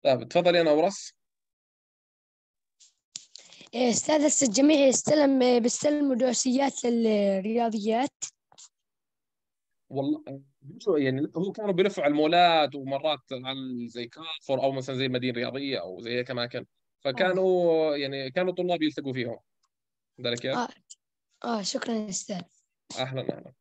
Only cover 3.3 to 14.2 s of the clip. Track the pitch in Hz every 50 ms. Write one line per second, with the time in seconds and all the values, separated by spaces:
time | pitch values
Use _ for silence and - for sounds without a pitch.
3.3 | _ - - - - - - - - 233 254 240 208 - - - 311 302 285 302
4.3 | - - 277 247 190 254 277 302 311 277 277 269 226 - - - - 311 285 277
5.3 | 269 262 247 254 247 240 220 240 - - - 294 294 294 294 277 254 220 262 254
6.3 | 233 - - 254 247 269 277 269 - - - 240 240 233 226 220 214 208 202 196
7.3 | 196 190 185 220 226 240 233 233 214 220 202 220 220 233 269 - _ _ - -
8.3 | _ _ _ _ - - - _ _ _ _ _ _ _ _ _ _ _ _ _
9.3 | _ _ _ _ _ _ _ _ _ _ _ _ 131 135 135 143 151 156 - -
10.3 | 139 139 139 _ _ _ - 135 175 - - 214 165 147 139 131 131 135 151 156
11.3 | - 170 180 202 202 220 214 208 190 170 196 202 196 190 147 147 147 151 151 156
12.3 | 170 175 175 175 165 160 147 135 135 143 135 135 139 135 151 156 147 131 _ _
13.3 | 135 127 127 131 135 135 131 131 123 120 120 117 110 120 123 120 - 151